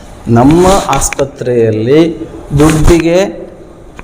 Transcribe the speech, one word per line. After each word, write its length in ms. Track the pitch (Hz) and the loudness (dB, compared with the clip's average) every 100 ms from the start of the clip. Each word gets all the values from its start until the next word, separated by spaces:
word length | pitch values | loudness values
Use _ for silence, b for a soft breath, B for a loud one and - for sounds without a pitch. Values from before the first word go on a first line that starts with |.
| B - - | B -12 -2
ನಮ್ಮ 380 | 117 135 170 185 196 - | 2 4 4 2 0 0
ಆಸ್ಪತ್ರೆಯಲ್ಲಿ 1400 | 139 - - 135 - 123 120 113 107 113 151 170 - - - - 143 | -4 -4 -4 -6 -6 -4 0 0 0 0 2 2 -4 -12 -16 -4 0
ದುಡ್ಡಿಗೆ 680 | 156 156 - 170 160 180 202 - - - - - - - | 2 2 2 2 2 0 -2 -6 -16 -20 -20 -20 -20 -20